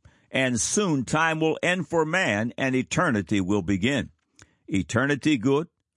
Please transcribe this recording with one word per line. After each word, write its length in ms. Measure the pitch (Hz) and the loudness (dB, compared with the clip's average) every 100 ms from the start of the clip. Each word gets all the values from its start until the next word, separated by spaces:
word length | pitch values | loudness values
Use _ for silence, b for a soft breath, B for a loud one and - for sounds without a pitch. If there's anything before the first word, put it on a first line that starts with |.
| - b b | -16 b b
and 300 | - 131 117 | -2 0 0
soon 440 | - 208 196 139 | -2 0 0 0
time 340 | 117 156 165 156 | 0 0 0 2
will 180 | 160 - | 0 0
end 260 | 160 185 156 | 0 -2 0
for 160 | 170 | 0
man, 480 | 156 180 165 104 117 - | 0 0 0 0 -2 -2
and 160 | 135 | 0
eternity 680 | 131 - 160 175 110 92 104 | 0 0 0 0 0 0 0
will 220 | 90 104 | 0 0
begin. 480 | 85 95 117 139 - _ _ - b b b | 0 0 0 -2 -4 _ _ -20 b b b
Eternity 720 | 98 90 113 139 143 156 139 | -4 0 0 0 0 0 2
good 300 | 127 139 - _ _ | 2 0 -2 _ _